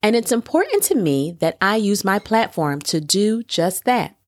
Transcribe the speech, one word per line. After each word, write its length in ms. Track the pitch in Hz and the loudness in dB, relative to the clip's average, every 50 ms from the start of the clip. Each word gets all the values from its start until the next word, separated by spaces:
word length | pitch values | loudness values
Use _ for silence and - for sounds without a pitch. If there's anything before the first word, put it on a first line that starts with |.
| - | 2
And 140 | 214 233 | 2 2
it's 160 | 233 226 - 240 | 2 0 0 -2
important 500 | 233 233 - - 320 392 605 523 403 - | -2 -2 0 0 0 0 2 0 -2 0
to 120 | - 381 | 2 0
me 400 | 277 190 156 139 139 139 156 170 165 | 0 2 2 2 0 0 -4 -4 -2
that 180 | - 160 - _ | -2 -2 -2 _
I 160 | - 196 208 | 0 0 2
use 280 | 226 214 196 202 196 - | 2 2 0 0 0 0
my 140 | 196 190 208 | 0 0 0
platform 600 | - - 220 226 226 - - - 160 147 143 143 | -2 0 0 0 0 0 -2 -2 -2 -2 -2 -4
to 200 | 147 - - 165 | -4 -4 -4 -4
do 440 | 151 147 - 190 208 208 220 226 233 | -2 0 0 2 2 0 0 -2 -4
just 400 | _ - - 165 180 185 - - | _ -2 0 0 0 -2 -2 -2
that. 320 | - 247 240 170 - _ _ _ | 0 0 0 0 -4 _ _ _